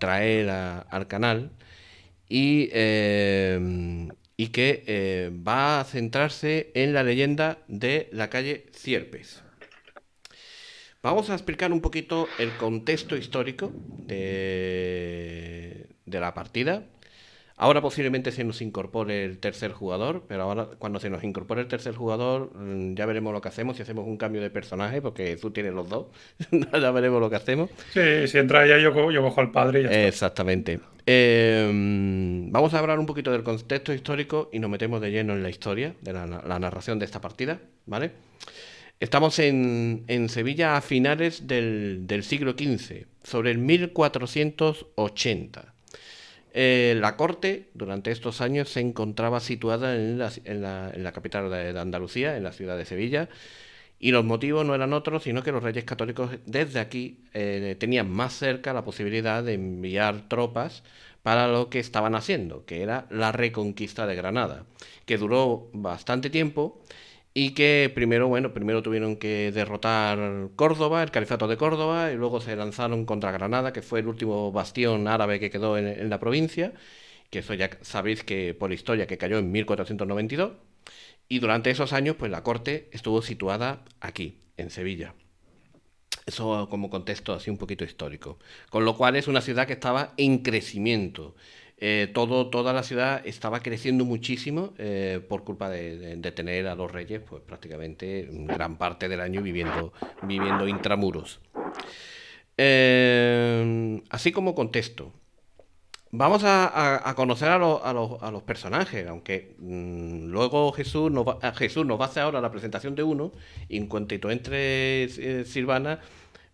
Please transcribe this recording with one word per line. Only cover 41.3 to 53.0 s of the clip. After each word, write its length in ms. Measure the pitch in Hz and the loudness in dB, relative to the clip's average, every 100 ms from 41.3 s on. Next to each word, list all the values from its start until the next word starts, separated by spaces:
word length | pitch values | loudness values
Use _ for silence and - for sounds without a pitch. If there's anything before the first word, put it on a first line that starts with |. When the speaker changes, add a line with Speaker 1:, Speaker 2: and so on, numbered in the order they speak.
| 165 131 | -2 -2
Speaker 1:
del, 580 | 127 113 107 104 92 92 | 0 0 0 -2 -4 -2
del 160 | 104 | -2
siglo 340 | 101 143 131 127 | 0 0 0 0
quince, 520 | 143 113 - 98 - _ | 0 -2 -4 -14 -18 _
sobre 260 | - 120 120 | -6 0 2
el 80 | 117 | 2
mil 360 | 131 175 175 | 4 4 4
cuatrocientos 920 | 175 147 135 123 151 151 151 156 151 - | 2 2 2 -2 0 0 2 0 0 -6
ochenta. 800 | - 104 - 120 92 - - - _ _ - - - - - _ 131 | -2 -2 0 0 0 -4 -14 -20 _ _ -20 -20 -20 -20 -20 _ 2
Eh, 360 | 131 123 120 113 | 4 6 6 6
la 180 | 107 - | 2 2
corte, 520 | 165 180 190 196 - - | 0 0 -2 -4 -8 -10
durante 340 | 98 98 110 | -6 -4 -4
estos 320 | 117 117 113 | -4 -4 -2
años, 280 | 123 143 135 | 0 0 -2
se 100 | 131 | -2
encontraba 600 | 120 113 107 104 117 120 | -2 -2 -4 0 0 0
situada 520 | 117 113 113 117 127 | -2 -2 0 0 0
en 240 | 117 110 120 | 0 0 -2
la, 140 | 113 - | -4 -6
en 200 | 92 104 | -8 -6
la, 260 | 98 95 95 | -6 -6 -8
en 120 | 90 | -8
la 80 | 90 | -8
capital 400 | 85 90 101 95 | -8 -6 -4 -2
de, 200 | 92 87 | -4 -4
de 80 | 90 | -4
Andalucía, 560 | 90 90 90 123 143 135 | -4 -4 -4 -2 -2 -2
en 60 | |
la 100 | 92 | -6
ciudad 240 | - 92 90 | -8 -6 -6
de 100 | 80 | -6
Sevilla, 440 | 92 | -4